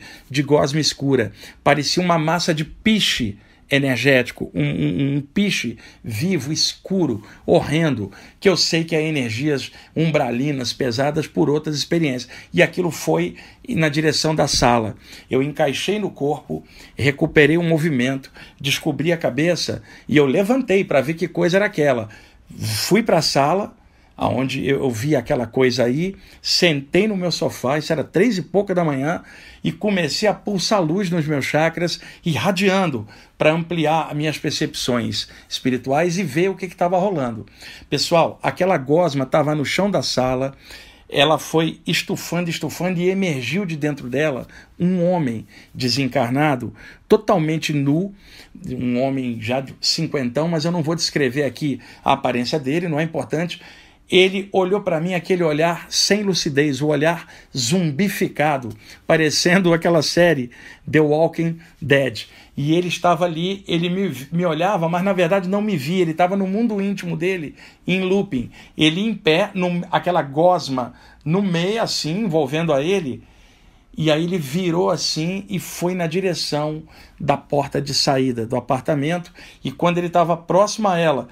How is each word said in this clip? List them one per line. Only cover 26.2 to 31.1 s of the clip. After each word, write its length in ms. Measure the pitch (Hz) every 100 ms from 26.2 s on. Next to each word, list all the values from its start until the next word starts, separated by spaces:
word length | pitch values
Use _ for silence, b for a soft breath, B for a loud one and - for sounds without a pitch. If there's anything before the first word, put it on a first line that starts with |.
| B B
sentei 640 | - - 180 143 139 175 220
no 80 | 196
meu 160 | 180
sofá, 460 | - 147 110 123 151
isso 120 | 151
era 140 | 156
três 320 | 113 160 233 190
e 60 |
pouca 320 | - 190 202
da 100 | 180
manhã, 380 | 165 135 143 185 B B B B
e 80 | -
comecei 560 | 139 208 190 156 - 208
a 60 |
pulsar 480 | 175 - 196 - 208
luz 260 | 156 180
nos 180 | 196